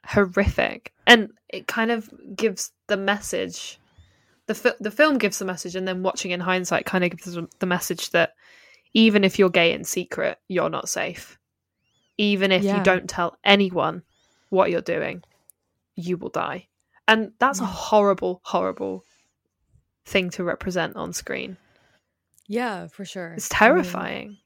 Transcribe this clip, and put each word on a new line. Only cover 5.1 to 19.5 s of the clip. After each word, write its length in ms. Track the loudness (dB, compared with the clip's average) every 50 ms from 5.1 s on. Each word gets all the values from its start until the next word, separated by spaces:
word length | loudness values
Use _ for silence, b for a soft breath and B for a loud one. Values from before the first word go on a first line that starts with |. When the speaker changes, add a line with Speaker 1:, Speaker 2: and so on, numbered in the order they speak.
| 4 2
Speaker 1:
gives 220 | 0 0 -2 -2
the 60 | -6
message, 300 | -6 -8 -8 -10 -8 -8
and 120 | -6 -4 -4
then 160 | -4 -2 -2
watching 280 | -2 -2 -4 -6 -6
in 80 | -6 -4
hindsight 460 | -2 0 0 0 0 0 -2 -2 -2
kind 180 | 0 0 0 0
of 80 | 0
gives 220 | -2 -6 -14 -12 -10
the, 140 | -10 -10 -10 _ _
the 60 | -4
message 460 | -2 -2 -2 -2 -6 -6 -6 -8 -2
that 220 | 2 2 2 2 _ b b b b b b b b b b b b
even 300 | 6 6 8 6 6 2
if 160 | 2 4 4
you're 100 | 4 4
gay 240 | 6 4 4 4 2
in 100 | -2 -6
secret, 540 | -6 -4 -6 -6 -6 -6 -4 -4 -4 -4 _ _ _
you're 220 | -2 0 0 0
not 180 | -2 -4 -6 -6
safe. 520 | -4 -4 -4 -6 -8 -12 -18 -20 -20 _ _ _ _ _ _ _ _ _ _ _ _ _ _ _ _ 0
Even 340 | 2 2 2 2 2 4
if 120 | 4 4 4
Speaker 2:
Yeah. 140 | 2 2 4
Speaker 1:
you 60 | 4
don't 260 | 4 2 2 0 -6
tell 280 | -4 -4 -4 -4 -4 _ 4
anyone 600 | 4 6 6 6 2 2 0 0 0 -2 -6 -12 _ _ _ _ _ _ _ _ _
what 200 | 2 2 4 4
you're 120 | 2 -2
doing, 420 | -2 -2 -4 -4 -4 -6 -8 -10 _ _ _ _ _ _ _ _ _ _ _ _ _ _ _
you 220 | -10 -4 -4 -4 -4
will 120 | -4 -6
die. 380 | _ -4 -4 -4 -6 -10 -12 _ _ _ _ _ _ _ _ 4
And 240 | 4 4 2 -4 _ _
that's 200 | 0 0 0 -2
a 40 | -6
Speaker 2:
Yeah. 60 | -6
Speaker 1:
horrible, 720 | -6 -8 -4 2 4 4 6 4 2 2 0 -6 -6 -6 _
horrible 600 | -4 -4 -2 -2 -2 -4 -6 -8 -8 -8 -10 _ _ _ _ _ _ _ _ _ _